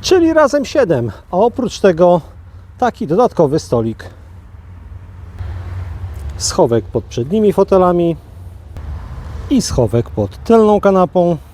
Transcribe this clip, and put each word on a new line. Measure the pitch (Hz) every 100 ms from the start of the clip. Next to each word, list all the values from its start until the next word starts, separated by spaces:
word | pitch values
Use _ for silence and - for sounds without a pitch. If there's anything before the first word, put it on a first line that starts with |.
Czyli | - 370 330
razem | 320 294 294
siedem, | 254 311 226 147 117 - -
a | 180
oprócz | 226 226 240 -
tego | 202 160 180 175 - - - - - -
taki | 240 - 190
dodatkowy | 175 240 - 151 151
stolik. | - 123 113 110 - - - - - - - - - - - - - - - - - - - - - - - -
Schowek | - - 156 117
pod | 104 120
przednimi | - - 123 208 214
fotelami | 190 196 190 180 175 170 160 - - - - - - - - - - - - -
i | 269
schowek | - - 113 113 117
pod | - 101 -
tylną | - 226 214 208
kanapą. | 196 190 180 185 175 160 -